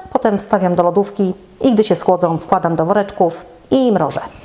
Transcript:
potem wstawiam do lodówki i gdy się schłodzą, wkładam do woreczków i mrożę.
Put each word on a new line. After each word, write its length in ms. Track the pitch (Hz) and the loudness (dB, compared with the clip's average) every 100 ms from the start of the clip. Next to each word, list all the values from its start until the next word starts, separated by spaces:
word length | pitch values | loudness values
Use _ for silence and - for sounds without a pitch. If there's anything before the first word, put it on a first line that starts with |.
| - | -6
potem 240 | 247 226 202 | -2 0 -2
wstawiam 380 | - 202 180 175 | 0 0 0 2
do 80 | |
lodówki 500 | 175 180 202 - 196 - - - | 2 2 -2 -2 -2 -4 -14 -2
i 120 | 262 | 2
gdy 100 | 214 | 2
się 120 | 214 185 | 2 2
schłodzą, 420 | - 180 170 165 | 2 2 2 -2
wkładam 380 | - 185 170 160 | -2 -2 0 -2
do 100 | 160 | 0
woreczków 600 | 208 202 - - - - - - | 0 -2 -2 -2 -2 -18 -18 -2
i 200 | 269 254 | 0 2
mrożę. 280 | 190 143 - - - | 2 0 -4 -10 -18